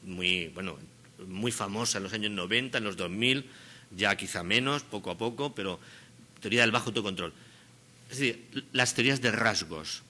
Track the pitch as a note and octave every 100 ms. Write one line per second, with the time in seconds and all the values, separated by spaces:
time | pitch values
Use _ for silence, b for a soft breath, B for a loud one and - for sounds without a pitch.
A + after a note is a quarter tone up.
0 | F#2+ F2+ F2+ F#2 E2 F2 F#2 D2+ E2 -
1 | - - F#2 F#2 A#2 A#2+ G2 G#2 A#2 G#2
2 | F#2+ G#2+ G#2 G2+ F2+ A2+ C3 B2 G#2+ F2+
3 | F2+ F#2+ A#2+ C3+ C3 B B B B F2+
4 | G2+ G2+ F#2 F#2 F2 A2 C3 C#3+ C#3 G#2
5 | - F2 A2+ A#2 C#3+ A2 F#2+ F2 B B
6 | B B - - - A#2 A#2 A#2 A#2+ A2
7 | G2+ F2+ E2+ - B B B B - -
8 | - C3 C3+ A2+ - C3+ - C3 B2 -
9 | A#2+ C3+ A#2+ G#2+ A2+ G2+ D#2+ D#2+ D#2+ -